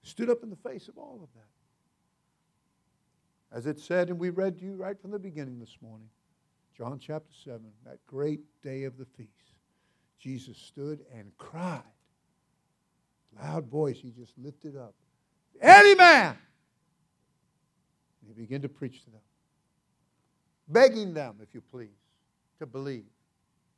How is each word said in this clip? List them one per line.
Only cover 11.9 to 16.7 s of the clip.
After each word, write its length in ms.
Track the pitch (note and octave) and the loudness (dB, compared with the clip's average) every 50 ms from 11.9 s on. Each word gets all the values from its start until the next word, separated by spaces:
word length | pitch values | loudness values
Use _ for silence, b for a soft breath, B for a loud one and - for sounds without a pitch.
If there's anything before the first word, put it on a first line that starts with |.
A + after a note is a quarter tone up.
| _ _ _ _ _ _ _ _ _ _ _ _ _ _ _ _ _ _ _ _ _ _ _ _ _ _ _ _ A2 G#2+ | _ _ _ _ _ _ _ _ _ _ _ _ _ _ _ _ _ _ _ _ _ _ _ _ _ _ _ _ -20 -16
Loud 280 | - D3 D#3 E3 D3 | -12 -8 -8 -8 -8
voice, 320 | A#2 B2+ D3+ D#3 C#3+ A#2+ - | -8 -6 -4 -4 -4 -6 -10
he 100 | - B2+ | -14 -20
just 220 | A#2 A#2+ A#2+ A2+ _ - | -20 -20 -20 -20 _ -20
lifted 360 | B2 D3 C#3 _ - D#3 C#3 | -20 -20 -20 _ -20 -18 -18
up, 180 | C#3 B2 G#2+ - _ _ _ _ _ _ _ _ _ _ _ _ - | -18 -20 -20 -20 _ _ _ _ _ _ _ _ _ _ _ _ 2
"Any 340 | - C4+ F4+ G4+ G#4 G4+ G4 | 10 12 12 12 12 12 10
man!" 440 | F#4+ F4+ F4 D#4+ C4 G3+ D#3 A#2 - - _ _ _ _ _ | 10 10 10 10 8 6 2 -4 -10 -18 _ _ _ _ _